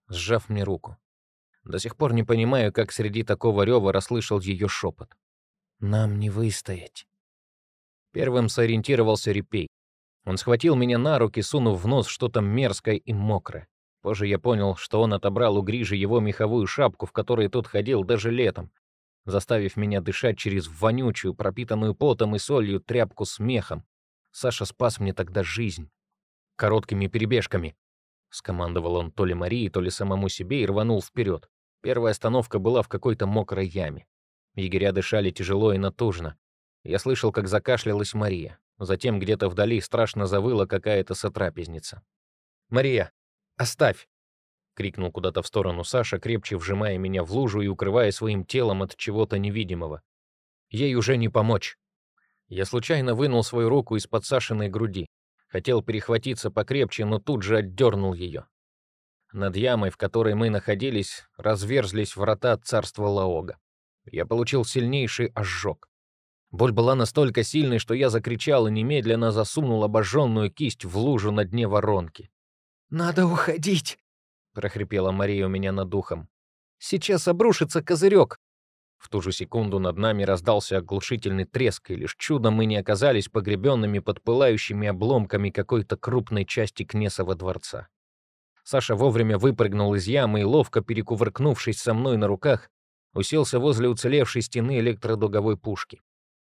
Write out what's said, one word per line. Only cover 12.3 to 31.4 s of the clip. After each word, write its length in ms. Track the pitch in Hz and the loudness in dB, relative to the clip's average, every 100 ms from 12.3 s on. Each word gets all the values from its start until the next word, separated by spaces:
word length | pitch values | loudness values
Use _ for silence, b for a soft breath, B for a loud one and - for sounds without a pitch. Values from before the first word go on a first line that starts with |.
| 117 | 0
мерзкое 540 | 101 113 131 - - 107 | 0 2 0 0 -2 -2
и 180 | - | -2
мокрое. 520 | 104 104 101 - 78 - _ _ _ | -2 0 -2 -4 -14 -16 _ _ _
Позже 240 | 98 107 101 | -6 -2 0
я 120 | 98 | 0
понял, 380 | 120 113 98 92 | 2 2 0 -2
что 260 | - 107 | -2 2
он 100 | 113 | 2
отобрал 460 | 98 101 98 117 101 | 2 0 2 2 2
у 40 | |
Грижи 340 | 98 120 101 98 | 0 -4 -4 -2
его 240 | 98 117 | 0 2
меховую 460 | 107 - 107 117 95 | 0 0 0 0 0
шапку, 400 | - 127 - 101 | 0 0 0 -6
в 60 | |
которой 360 | - 104 117 101 | -4 -2 0 0
тот 180 | 123 113 | -2 -2
ходил 360 | 101 107 120 | -2 0 0
даже 280 | 92 113 113 | 0 0 0
летом, 400 | 120 113 - 87 _ _ _ _ _ - | 0 0 -2 -10 _ _ _ _ _ -2
заставив 500 | 98 - 113 98 - | -2 0 0 0 -2
меня 240 | 104 101 | -2 -2
дышать 380 | 87 - 123 98 | -2 -2 -2 -2
через 300 | 104 98 82 | -2 -4 -4
вонючую, 680 | 80 110 123 127 - 95 | -2 0 2 -2 -2 -6
пропитанную 600 | 85 98 104 117 107 107 | -4 -6 -6 -4 -2 -2
потом 400 | 98 143 117 107 | 0 0 2 0
и 40 | 104 | -2
солью 420 | - 139 104 98 | 0 0 0 -2
тряпку 440 | - 123 107 - | -2 0 0 -2
с 140 | 104 - | -8 -4
мехом. 460 | 110 120 - 76 - _ _ _ _ | -2 -2 -4 -10 -12 _ _ _ _
Саша 340 | - 127 113 | -4 -4 -2
спас 360 | 101 - - - | -6 -2 -2 0
мне 120 | 98 | -4
тогда 300 | 92 85 101 | -4 -4 -4
жизнь. 480 | 87 110 113 80 76 _ _ _ _ _ _ - | -4 -4 -6 -8 -14 _ _ _ _ _ _ -2
"Короткими 520 | 107 110 - 98 98 | 2 2 0 -2 -2
перебежками", 680 | 113 107 120 - 95 80 - _ _ _ _ _ | -2 0 0 0 -4 -6 -12 _ _ _ _ _
скомандовал 680 | - - 90 87 87 85 87 | -12 -8 -4 -4 -4 -2 -2
он 140 | 85 | -4
то 140 | - | -2
ли 100 | 92 | -2
Марии, 340 | 87 87 120 101 | -2 -4 -2 -2
то 120 | 95 | -2
ли 100 | 90 | -2
самому 380 | - 98 95 98 | -4 -2 -2 -2
себе 340 | - 92 139 | -4 -4 -2
и 40 | 101 | 0
рванул 360 | 98 113 107 | 0 2 0
вперёд. 460 | - - 101 82 | -2 -2 -2 -4